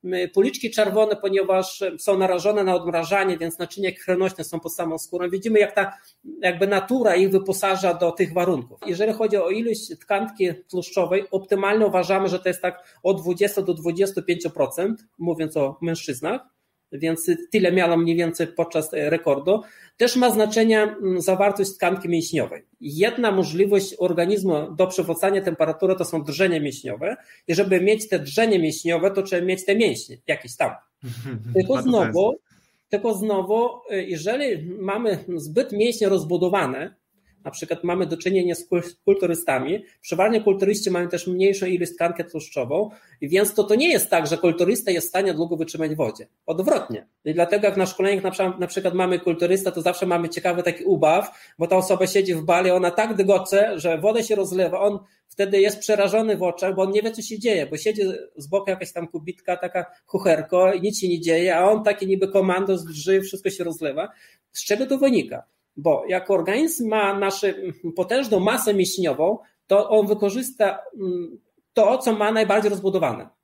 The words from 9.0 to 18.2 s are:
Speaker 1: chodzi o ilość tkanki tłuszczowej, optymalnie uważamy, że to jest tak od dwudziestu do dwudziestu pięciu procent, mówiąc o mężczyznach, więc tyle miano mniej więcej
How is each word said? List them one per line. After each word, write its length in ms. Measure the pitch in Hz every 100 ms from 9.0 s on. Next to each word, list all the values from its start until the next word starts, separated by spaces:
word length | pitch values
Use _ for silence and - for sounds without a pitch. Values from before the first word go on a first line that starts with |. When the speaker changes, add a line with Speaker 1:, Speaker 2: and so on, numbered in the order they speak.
| 214
Speaker 1:
chodzi 240 | 214 220 202
o 120 | 175
ilość 500 | 208 233 214 - 160
tkanki 500 | - 196 220 - 185 - -
tłuszczowej, 540 | 185 170 - 170 190 196
optymalnie 540 | 190 190 196 196 214 208
uważamy, 440 | 185 175 190 196
że 100 | 180
to 100 | 185
jest 120 | 175
tak 380 | 180 180 - _
od 180 | 180 185
dwudziestu 400 | 160 175 202 202
do 120 | 180
dwudziestu 500 | 160 170 170 196 196
pięciu 260 | - 170 165
procent, 560 | - 180 - 190 226 _ _
mówiąc 400 | 170 160 156 156
o 200 | 139 143
mężczyznach, 600 | 170 165 - 127 156 254 - _ _ _ _
więc 400 | 143 160 165 - 165 -
tyle 200 | - 180
miano 260 | 185 175 165
mniej 180 | 170
więcej 320 | 165